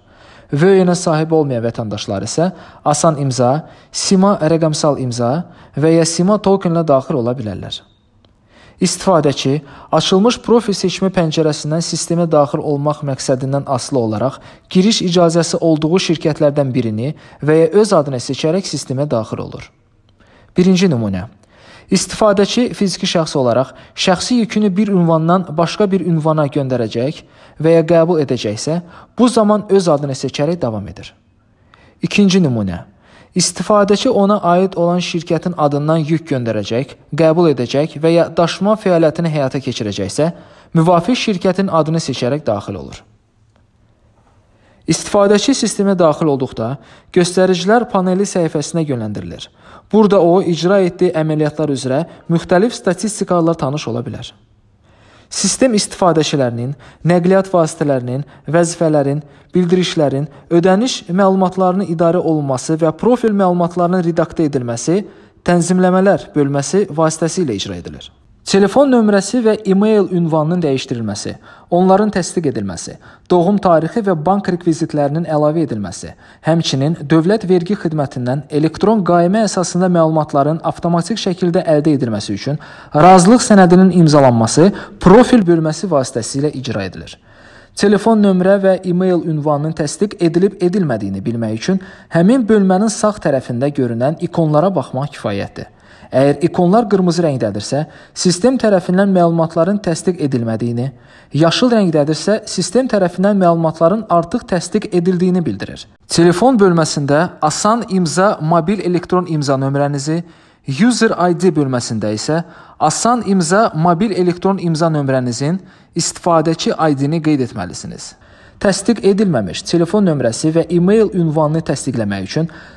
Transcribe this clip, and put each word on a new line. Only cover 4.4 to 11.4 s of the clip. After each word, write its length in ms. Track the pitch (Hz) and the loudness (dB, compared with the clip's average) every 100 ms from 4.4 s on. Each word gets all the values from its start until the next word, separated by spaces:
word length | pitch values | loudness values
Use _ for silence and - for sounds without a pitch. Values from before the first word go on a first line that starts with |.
| 156 160 160 151 156 135 | 0 2 0 0 -2 -2
imza 300 | 127 120 120 156 - - - 139 | -4 -2 -2 -2 -6 -16 -12 -2
və 160 | 160 165 | 2 2
ya 80 | 160 | 2
sima 340 | - 180 208 | 0 0 2
tokeninə 460 | 196 196 180 165 160 | 2 0 0 -2 2
daxil 320 | 135 131 147 | 0 0 -2
ola 160 | 117 127 | -2 -4
bilərlər. 460 | 110 90 - - _ _ _ _ _ _ _ _ - - | -8 -10 -12 -14 _ _ _ _ _ _ _ _ -20 -4
İstifadəçi 800 | 185 - 190 165 147 135 135 147 - - - | -4 -2 2 2 2 0 -2 -4 -6 -20 -4
açılmış 480 | 156 - 190 233 240 | -2 2 2 2 0
profil 340 | - 233 - | 0 0 2
seçmə 380 | 190 185 - 190 | -4 -4 -2 -2
pəncərəsindən 720 | 185 160 160 | 0 0 0